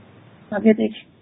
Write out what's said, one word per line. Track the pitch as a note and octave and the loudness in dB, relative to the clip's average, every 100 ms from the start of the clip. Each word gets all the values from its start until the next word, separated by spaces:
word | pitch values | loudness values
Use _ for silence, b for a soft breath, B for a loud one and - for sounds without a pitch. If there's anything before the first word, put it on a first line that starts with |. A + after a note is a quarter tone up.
| - - - - - | -20 -20 -20 -20 -8
آگے | G#3 A3 | 0 2
دیکھیں۔ | G#3+ A3 - - _ | 2 -2 -8 -20 _